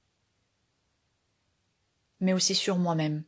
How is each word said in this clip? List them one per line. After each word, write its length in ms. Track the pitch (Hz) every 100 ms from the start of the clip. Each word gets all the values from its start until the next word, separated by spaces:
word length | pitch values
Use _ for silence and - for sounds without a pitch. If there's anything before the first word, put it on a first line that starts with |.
| _ _ _ _ _ _ _ _ _ _ _ _ _ _ _ _ _ _ _ _ _ -
mais 140 | 185
aussi 200 | 185 -
sur 220 | 190 - 180
moi-même. 480 | 175 160 156 151